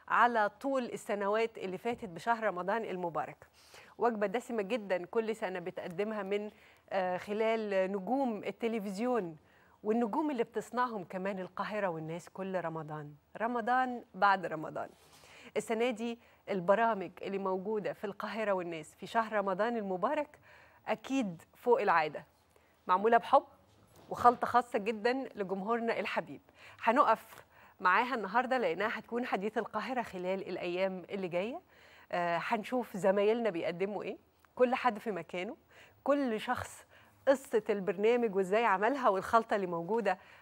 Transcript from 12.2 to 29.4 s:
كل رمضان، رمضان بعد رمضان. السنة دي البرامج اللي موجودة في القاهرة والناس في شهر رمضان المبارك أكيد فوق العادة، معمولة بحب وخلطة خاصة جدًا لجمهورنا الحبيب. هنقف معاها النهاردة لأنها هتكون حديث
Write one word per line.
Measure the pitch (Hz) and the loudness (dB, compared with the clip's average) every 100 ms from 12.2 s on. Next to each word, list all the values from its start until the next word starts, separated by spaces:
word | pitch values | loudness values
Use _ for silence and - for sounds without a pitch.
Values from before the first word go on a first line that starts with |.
| - | -10
كل | - 190 185 | -10 -6 -4
رمضان، | 165 160 151 151 147 147 _ - | -4 -6 -8 -10 -12 -18 _ -6
رمضان | 226 240 220 254 254 240 - | -4 -2 0 2 0 -4 -10
بعد | 185 202 190 165 | 2 4 4 0
رمضان. | 160 151 110 107 - - - - - - - | -6 -6 -8 -8 -12 -20 -20 -20 -20 -8 -4
السنة | 220 226 247 | -2 0 0
دي | 214 233 233 - _ - | -2 -6 -8 -14 _ -6
البرامج | 196 175 202 233 208 175 - | 0 4 4 4 0 -6 -8
اللي | 185 196 | -6 -4
موجودة | 196 190 190 214 165 | -2 -2 -2 -4 -4
في | - | -6
القاهرة | 202 190 214 208 214 | -8 -8 -8 -4 0
والناس | 185 175 165 151 - | 0 -2 -8 -12 -16
في | 190 | -4
شهر | 226 220 | -2 0
رمضان | 208 196 185 226 233 | 0 0 0 0 0
المبارك | 196 185 214 302 285 - - - - - - | -2 -2 0 -2 -4 -10 -20 -20 -20 -12 -6
أكيد | 220 - 269 208 165 - - | -6 -2 -2 -2 -4 -14 -2
فوق | 247 233 | 4 4
العادة، | 202 170 156 - - _ _ _ _ _ - | 6 4 2 -4 -14 _ _ _ _ _ 0
معمولة | 185 220 240 | 4 6 6
بحب | - 277 - - _ _ - - - | 6 4 4 -8 _ _ -20 -20 -10
وخلطة | 180 240 240 220 | 4 6 6 4
خاصة | 240 247 233 | 2 2 -2
جدًا | 202 214 233 269 254 202 | -2 0 0 0 -2 -6
لجمهورنا | 190 196 196 240 233 190 | -4 -4 -2 0 0 -2
الحبيب. | 208 220 156 135 _ - - - | -2 -4 -4 -8 _ -20 -20 -2
هنقف | - 247 - 220 - - - - - - | 4 6 6 4 0 -20 -20 -20 -20 0
معاها | 185 190 247 254 | 4 4 4 -2
النهاردة | 196 226 240 254 | 0 0 2 2
لأنها | 190 165 214 226 | 0 0 -2 -4
هتكون | - 233 247 | -6 -6 -2
حديث | 208 | -2